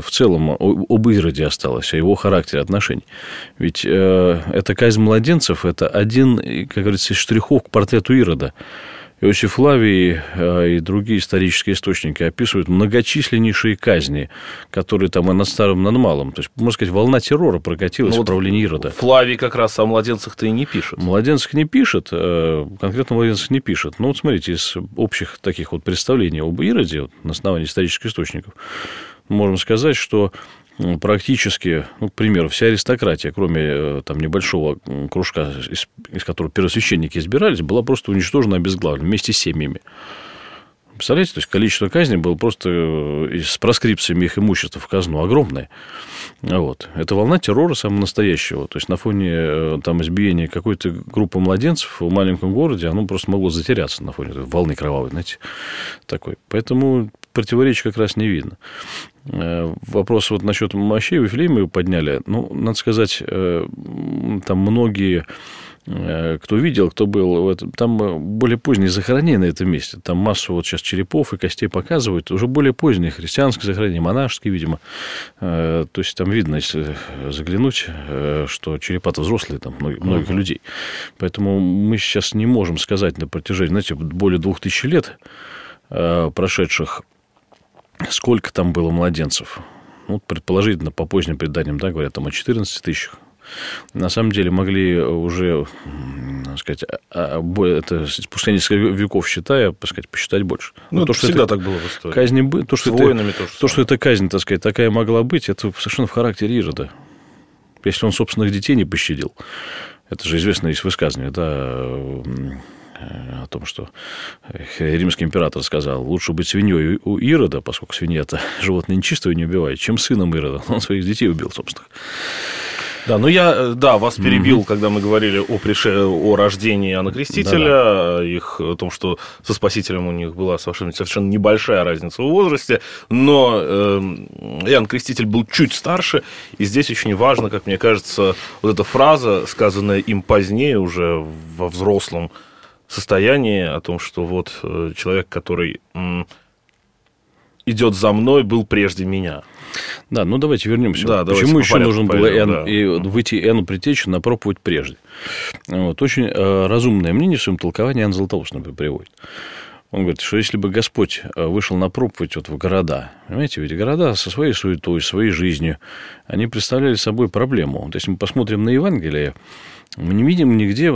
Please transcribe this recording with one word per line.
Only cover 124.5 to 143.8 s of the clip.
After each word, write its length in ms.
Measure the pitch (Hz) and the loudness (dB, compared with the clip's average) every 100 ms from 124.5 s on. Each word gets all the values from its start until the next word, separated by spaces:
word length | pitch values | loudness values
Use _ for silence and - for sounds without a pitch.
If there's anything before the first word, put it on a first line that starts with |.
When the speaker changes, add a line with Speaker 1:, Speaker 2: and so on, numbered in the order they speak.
| 123 101 | 6 4
Speaker 2:
когда 240 | 104 104 | 0 2
мы 100 | 104 | 0
говорили 380 | 101 107 107 98 | 2 2 4 0
о 180 | - 107 | 0 -2
прише-, 460 | 107 101 113 98 | 0 0 2 4
о 320 | 98 87 92 101 | 2 2 4 4
рождении 560 | 101 98 110 101 95 | 4 2 0 2 0
Иоанна 200 | 92 95 | 0 -2
Крестителя, 460 | 110 139 - 98 165 | -4 -6 -2 0 2
Speaker 1:
Да-да. 680 | 151 139 117 98 87 87 87 | 4 6 6 4 2 0 -2
Speaker 2:
их, 340 | 87 - - | -4 -6 -6
о 160 | 80 85 | -6 -4
том, 160 | 90 | -6
что 260 | - 95 85 - - | -4 -6 -6 -10 -18
со 120 | - | -6
Спасителем 520 | 107 101 110 98 92 90 | 0 0 0 -2 -4 -2
у 40 | |
них 240 | 87 85 85 | -4 -6 -4
была 220 | 95 87 | -2 -2
совершенно, 320 | - 87 90 | -4 -6 -6
совершенно 360 | - 92 107 98 | -6 -4 0 0
небольшая 540 | 104 104 107 - 104 87 | 4 4 4 4 2 2
разница 360 | 82 85 - | 0 -4 -4
в 60 | 131 | 0
возрасте, 540 | 180 190 143 - 120 - - - | 4 4 2 0 -2 -2 -14 -2
но, 520 | 117 139 143 123 110 | 2 6 8 6 4
эм, 640 | 76 98 101 98 95 87 - - 53 67 95 | 0 2 2 2 0 -6 -12 -14 -10 -6 2
Иоанн 180 | 135 107 | 2 4
Креститель 400 | 127 - 123 110 | -2 -4 -2 0
был 200 | 113 110 | 0 0
чуть 280 | - 160 | 2 2
старше, 500 | - 139 180 - 147 - - - - | 0 -2 -2 0 -2 -2 -12 -20 -4
и 80 | 104 | 0
здесь 260 | 117 147 | 0 0
очень 240 | 117 110 98 | -2 -2 2
важно, 340 | 123 127 110 | 4 4 0
как 160 | 101 101 | -4 -4
мне 120 | 95 | 2
кажется, 580 | 117 107 - - 98 90 - - | 4 2 0 0 0 0 -8 -4
вот 120 | 107 | 0
эта 100 | 101 | 0
фраза, 640 | 101 127 139 156 120 101 - | 0 4 6 6 4 0 0
сказанная 520 | - 107 98 104 98 | 0 0 2 0 0
им 220 | 101 101 | 0 -2
позднее, 560 | - 107 95 107 143 113 | 2 2 4 0 2 2
уже 480 | 90 87 85 82 78 80 80 80 | 0 0 0 0 -4 -12 -16 -8
во 120 | 90 | -6
взрослом 600 | 87 98 98 - 85 85 - - - - _ _ | -2 2 2 0 -6 -8 -12 -20 -20 -20 _ _
состоянии, 760 | - - 98 107 143 117 101 | -10 0 2 4 4 2 0
о 160 | 85 | 0
том, 180 | 76 | -4